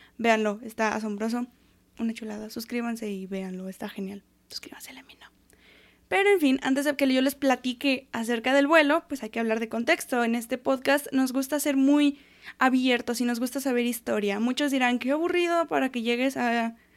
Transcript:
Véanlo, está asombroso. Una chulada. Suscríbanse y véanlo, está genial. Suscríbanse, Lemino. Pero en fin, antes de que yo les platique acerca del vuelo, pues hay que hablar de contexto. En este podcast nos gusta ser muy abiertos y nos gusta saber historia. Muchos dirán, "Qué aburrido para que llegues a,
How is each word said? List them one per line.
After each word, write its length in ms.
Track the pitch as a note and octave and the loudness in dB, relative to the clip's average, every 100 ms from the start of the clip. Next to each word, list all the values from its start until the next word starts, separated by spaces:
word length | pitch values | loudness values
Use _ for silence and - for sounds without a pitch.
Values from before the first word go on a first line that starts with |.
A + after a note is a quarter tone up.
| - - | -20 -2
Véanlo, 400 | A3+ A3 G#3+ G#3 | 2 4 2 -4
está 300 | A#3 - A3 | -8 -4 -2
asombroso. 540 | A3 G#3+ G3+ A3 A#3+ B3 _ _ _ _ - | -2 -4 -4 -4 -4 -6 _ _ _ _ -6
Una 160 | A3+ | -6
chulada. 380 | A3+ A3 G#3 G#3+ | -6 -10 -10 -10
Suscríbanse 580 | A#3+ A3+ A#3+ A#3 A3+ G#3+ | -12 -8 -6 -4 -6 -6
y 160 | G3 F#3+ | -8 -8
véanlo, 420 | F#3+ F#3+ F#3 F#3 | -8 -8 -8 -10
está 220 | F#3+ G#3 | -10 -10
genial. 340 | - F#3+ G3+ - _ _ | -8 -10 -10 -18 _ _
Suscríbanse, 440 | - - - - | -16 -16 -18 -18
Lemino. 320 | - - - - _ _ _ _ - _ _ _ | -18 -20 -20 -20 _ _ _ _ -20 _ _ _
Pero 220 | F#4 G4 | 2 4
en 100 | G4 | 6
fin, 200 | C#4+ C4+ | 4 2
antes 240 | C4+ C4+ C#4+ | 0 0 0
de 100 | C#4 | 0
que 160 | C#4 | 2
yo 100 | C4 | 4
les 120 | C4 | 2
platique 760 | C#4 C4+ B3+ B3+ B3 C#4 C4 - | 2 0 2 -2 -2 -2 -2 -4
acerca 420 | A#3 A3+ A#3 A#3 | -6 -2 -2 2
del 140 | C#4 C#4+ | 4 6
vuelo, 380 | E4 C#4+ D#4+ - | 6 6 2 -2
pues 160 | C#4 | -8
hay 80 | A3 | -6
que 80 | A#3 | -4
hablar 200 | A3+ A3 | -2 -2
de 100 | A3+ | -2
contexto. 540 | A3+ A#3 E4+ - B3 | -2 0 0 0 0
En 120 | A#3 A#3 | 0 -2
este 240 | A#3 B3+ | -4 -4
podcast 480 | - C4 C4+ C#4+ C#4+ | -2 0 2 0 0
nos 220 | C4 C4 | 0 0
gusta 260 | B3+ C4+ D4 | 0 -2 -2
ser 160 | D4 C4+ | 0 4
muy 440 | C4+ D4 D4 C#4+ - _ - - | 4 6 4 0 -10 _ -20 0
abiertos 640 | C4 B3+ B3+ A#3+ - A#3 | 2 4 2 2 0 -2
y 40 | A#3+ | -2
nos 140 | A#3 | -2
gusta 220 | B3 C#4 | -4 -2
saber 240 | C4+ A#3+ A#3+ | -2 0 0
historia. 540 | A#3 - G#3+ G3+ G3+ | -2 -4 -2 0 0
Muchos 300 | A#3+ B3+ D4 | 0 0 0
dirán, 300 | C4+ B3 B3 | 2 2 0
"Qué 120 | B3 | 0
aburrido 540 | D4 F4 F4+ F4 E4+ E4 | 0 0 0 2 0 0
para 220 | D4 C4 | 0 0
que 140 | B3+ | -2
llegues 340 | A3+ A#3+ C4 C4 | -2 0 0 0
a, 380 | A#3+ A#3 A3+ A3+ _ | -2 0 -2 -6 _